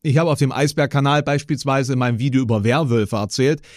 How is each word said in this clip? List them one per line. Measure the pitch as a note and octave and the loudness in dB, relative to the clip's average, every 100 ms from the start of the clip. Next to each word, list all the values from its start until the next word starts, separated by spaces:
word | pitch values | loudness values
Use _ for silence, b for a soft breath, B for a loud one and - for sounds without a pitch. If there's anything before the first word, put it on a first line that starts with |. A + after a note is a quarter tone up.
Ich | D#3 C#3+ | 0 2
habe | E3+ | 2
auf | C#3 | 2
dem | C3+ | 0
Eisbergkanal | - D3 D3 C#3+ C#3+ C#3 D3 | 0 -2 0 0 0 2 0
beispielsweise | D3 C#3+ - D3 C#3 C3+ C3 | 0 -2 -2 -4 -2 -2 0
in | B2+ | -2
meinem | B2 A2+ | -2 -2
Video | C3+ C3 | 0 0
über | A#2 A2 | 0 0
Werwölfe | A2 C#3 C#3+ A#2 G#2 G#2+ | 2 0 2 0 0 -2
erzählt, | G#2 - C3 D#3 B | -4 0 0 0 B